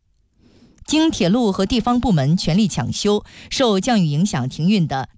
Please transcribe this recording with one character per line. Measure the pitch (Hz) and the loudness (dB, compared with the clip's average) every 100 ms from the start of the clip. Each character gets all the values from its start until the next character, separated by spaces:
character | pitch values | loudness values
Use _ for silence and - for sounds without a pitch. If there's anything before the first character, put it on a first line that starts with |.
| _ _ _ _ _ _ - - - | _ _ _ _ _ _ -20 -18 -4
经 | 311 320 | 0 0
铁 | - 175 | 2 0
路 | 240 220 | 2 0
和 | 190 190 | 0 -2
地 | 240 | 0
方 | 247 247 | 0 0
部 | 254 | 2
门 | 160 135 180 | 2 2 0
全 | - 180 | 2 0
力 | 202 | 0
抢 | - 117 | -2 -6
修， | - 202 208 - - - | -2 0 0 -4 -18 -8
受 | - 240 190 | -2 0 0
降 | 254 220 | 0 0
雨 | 160 | 2
影 | 147 208 | 0 0
响 | 147 127 | -2 -6
停 | - 175 | -2 0
运 | 208 151 | 2 0
的 | 135 120 | -4 -8